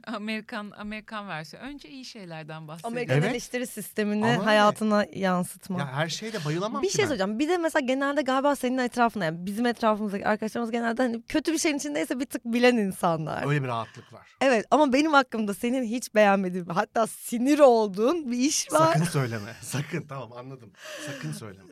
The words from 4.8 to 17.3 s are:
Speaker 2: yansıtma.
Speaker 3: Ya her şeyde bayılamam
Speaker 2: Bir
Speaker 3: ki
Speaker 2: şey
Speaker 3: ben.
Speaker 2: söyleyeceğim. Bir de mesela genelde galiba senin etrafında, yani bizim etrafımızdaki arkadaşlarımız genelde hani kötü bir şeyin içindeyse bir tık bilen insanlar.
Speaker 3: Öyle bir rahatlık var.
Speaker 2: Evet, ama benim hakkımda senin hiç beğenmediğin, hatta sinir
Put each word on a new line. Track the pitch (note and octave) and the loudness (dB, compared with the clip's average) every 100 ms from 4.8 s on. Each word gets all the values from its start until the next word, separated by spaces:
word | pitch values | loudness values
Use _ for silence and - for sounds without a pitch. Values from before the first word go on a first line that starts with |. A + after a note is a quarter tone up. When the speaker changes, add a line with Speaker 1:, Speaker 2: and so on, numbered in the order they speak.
| G#3+ G#3 G3+ | 2 2 0
Speaker 2:
yansıtma. | - F#3+ F3+ F3+ - - F3+ | -2 0 0 -2 -8 -8 -4
Speaker 3:
Ya | C#3 | -4
her | C3+ E3 | -2 -4
şeyde | - A3 G#3+ D3 | -4 -6 -4 -2
bayılamam | E3+ G#3 C#4 | -2 -2 -2
Speaker 2:
Bir | G4 | -2
Speaker 3:
ki | |
Speaker 2:
şey | G4+ | 0
Speaker 3:
ben. | F4+ | 0
Speaker 2:
söyleyeceğim. | A3+ F#3+ A3 | 0 0 0
Bir | D4+ | 0
de | F4+ | 2
mesela | D#4+ D#4 B3 | 2 0 2
genelde | C4 C#4 C#4+ | 0 0 0
galiba | C4 C4 C#4+ C4+ | 2 2 2 2
senin | B3 C4 | 0 0
etrafında, | B3 B3 A#3 G#3+ D#3+ | 0 2 2 2 -2
yani | E3+ F#3 | -2 -6
bizim | G3+ A#3+ | -2 0
etrafımızdaki | A#3 A3 G#3+ G#3+ G3 - | 2 2 2 -2 -2 0
arkadaşlarımız | G#3+ A3 A#3+ A3+ | 0 -2 -4 -4
genelde | A#3 A#3 A3+ | -2 -2 0
hani | B3+ A#3 | 0 -2
kötü | - D#4 - | -2 -2 0
bir | D#4 | 0
şeyin | E4+ C#4+ | 0 0
içindeyse | D4 D4 D#4+ B3+ | -2 -4 -2 -4
bir | C#4 | -4
tık | B3+ A#3 | -6 -2
bilen | A#3+ B3 A#3+ | 4 4 4
insanlar. | F#3+ - F3+ D#3+ D3+ - C#3 | 0 0 0 0 -2 -4 0
Speaker 3:
Öyle | D3 | 0
bir | C3 | 0
rahatlık | A#2 A2 B2 - | -4 -6 -12 -20
var. | A2+ - - | -20 -14 0
Speaker 2:
Evet, | C4+ A3+ - | 2 2 4
ama | B3+ D4 | 4 6
benim | C4 D#4+ | 4 6
hakkımda | C#4+ C4 A3+ G#3 | 4 4 -2 -4
senin | G3 A#3+ C4 | -2 -2 -2
hiç | A3+ A#3+ - G#3+ | -2 -6 0 4
beğenmediğin, | G3+ G3 F#3 F#3 F3 | 6 4 0 -4 -4
hatta | F3 - A#3 A3 | -2 0 0 -2
sinir | - - | -4 -6